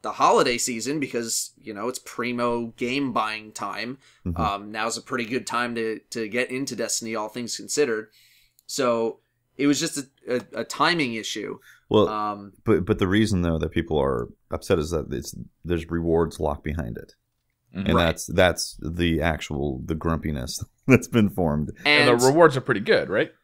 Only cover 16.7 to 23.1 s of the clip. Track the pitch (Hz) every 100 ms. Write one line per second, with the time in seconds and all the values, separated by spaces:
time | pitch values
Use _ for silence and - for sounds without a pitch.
16.7 | 78 60 - - _ _ _ _ _ _
17.7 | - 98 - 85 80 - 90 90 82 -
18.7 | - 76 85 87 80 82 76 - 73 71
19.7 | 65 - 80 82 82 82 71 62 - -
20.7 | _ - 127 - 117 104 - 87 76 76
21.7 | - 143 147 139 120 131 151 165 135 -
22.7 | 104 220 165 -